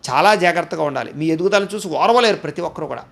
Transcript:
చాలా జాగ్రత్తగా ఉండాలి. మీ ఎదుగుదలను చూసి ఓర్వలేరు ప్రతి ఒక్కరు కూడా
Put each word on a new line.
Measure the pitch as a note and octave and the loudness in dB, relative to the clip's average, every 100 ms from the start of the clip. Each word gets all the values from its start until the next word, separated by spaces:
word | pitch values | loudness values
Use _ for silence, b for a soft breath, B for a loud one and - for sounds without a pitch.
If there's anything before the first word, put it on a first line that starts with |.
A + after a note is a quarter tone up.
| - | -2
చాలా | C3 F#3 | 2 4
జాగ్రత్తగా | G#3 F3 E3 E3 E3 | 4 2 0 -4 -4
ఉండాలి. | D3+ C3 A#2 | -4 -4 -8
మీ | - D#3+ | -4 -2
ఎదుగుదలను | D#3+ F#3 G3+ G3 | 0 2 0 0
చూసి | G3+ F#3+ | -8 -6
ఓర్వలేరు | C#3+ F3+ A#3+ A#3 F#3 | 0 4 4 4 0
ప్రతి | D3 D3+ | -4 -8
ఒక్కరు | E3+ - D3+ | -8 -8 -10
కూడా | B2 - | -10 -14